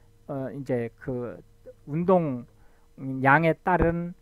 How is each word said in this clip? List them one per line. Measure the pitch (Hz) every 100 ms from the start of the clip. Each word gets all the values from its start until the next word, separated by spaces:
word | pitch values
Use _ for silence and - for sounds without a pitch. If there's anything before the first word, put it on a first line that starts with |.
| _ _ -
어, | 139 131 127
이제 | 131 123 117 -
그 | - 123 120 85 - _ - - -
운동 | 151 180 185 156 123 - _ - _ _ - 135 131
양에 | 135 147 165
따른 | 156 - 175 165 170 175 180